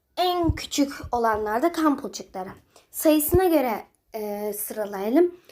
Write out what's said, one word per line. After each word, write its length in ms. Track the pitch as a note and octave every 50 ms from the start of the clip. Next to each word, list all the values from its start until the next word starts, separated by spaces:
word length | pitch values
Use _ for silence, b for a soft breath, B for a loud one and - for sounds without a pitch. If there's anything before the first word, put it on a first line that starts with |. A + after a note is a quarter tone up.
| _ _ _
en 380 | - F4 F4+ F4+ F4+ E4+ D#4+ -
küçük 380 | - - - - - C#4+ C#4 - - - - -
olanlar 500 | A#3+ A#3 A3+ G#3+ G#3+ G#3+ G#3 G#3+ A#3+ C#4+
da 100 | E4+ E4+
kan 240 | E4 D#4+ D4+ C#4
pulçukları. 540 | C#4 - G3+ - - G3+ - - F#3+ F#3 F#3+ - - b b b b b b
Sayısına 540 | - - - D#4+ D4+ D#4 D4 - F4 F4+ F#4+
göre, 420 | F4+ E4 D4 B3+ B3 G#3+ - - - _ _ _ _ -
e, 380 | A3 G#3 G#3 G#3 G#3 G#3 G#3+ G3+
sıralayalım. 840 | G#3 - - A3+ G#3+ G#3+ G3+ G3+ F#3+ G3 G#3+ B3 D4+ F4+ F4 B B B B